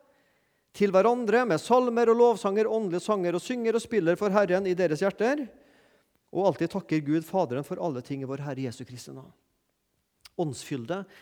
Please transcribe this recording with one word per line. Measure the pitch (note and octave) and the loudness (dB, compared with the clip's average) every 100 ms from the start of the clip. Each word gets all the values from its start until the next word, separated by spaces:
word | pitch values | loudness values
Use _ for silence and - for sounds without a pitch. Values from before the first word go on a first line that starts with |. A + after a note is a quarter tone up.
| _ _ _ _ _ _ _ - | _ _ _ _ _ _ _ 0
til | G3 | 4
hverandre | F#3+ G#3 B3 A3+ A3+ B3 | 6 4 2 2 2 2
med | D#3 | 0
salmer | - B3 B3+ A#3 A#3 | 4 4 4 2 4
og | A#3 | 6
lovsanger, | A#3+ G3+ G3+ G3+ A3 | 6 4 0 0 0
åndelige | A3 G3+ F3 F#3+ | -2 -2 -4 -2
sanger, | G#3 F3 E3+ | -2 0 -2
og | |
synger | - B3 A3+ A3+ | -4 -4 -2 -2
og | |
spiller | - A3 E3 F3 | -2 0 2 2
for | G#3 | 2
Herren | G3+ G3 F3+ G3 | 2 4 2 0
i | F3+ | 0
deres | F3 D3+ G3 | 0 0 -2
hjerter, | F#3+ A3 D4 A#3+ - _ _ _ _ _ _ _ | 0 0 0 -6 -12 _ _ _ _ _ _ _
og | - F#3+ | 0 0
alltid | C3+ E3 | 0 -2
takker | G3+ - D#3 C#3+ | -4 -4 -2 0
Gud | D#3+ D#3+ | -2 -2
Faderen | F#3+ D#3 B2 D3 | -2 -2 -4 -6
for | F3+ | -6
alle | F3 B2+ B2 | -6 -6 -8
ting | C#3 | -8
i | C3 | -8
vår | C#3 C#3+ | -8 -8
Herre | C3 C3 | -8 -8
Jesu | A#2+ B2 | -8 -14
Kristi | B2 - | -18 -18
navn.» | C3+ - _ _ _ _ _ _ _ _ _ - - | -18 -20 _ _ _ _ _ _ _ _ _ -12 -6
Åndsfylde, | D#3+ B2 - C#3 A#2 F#3 F#3+ - | -6 -6 -8 -8 -6 -8 -8 -18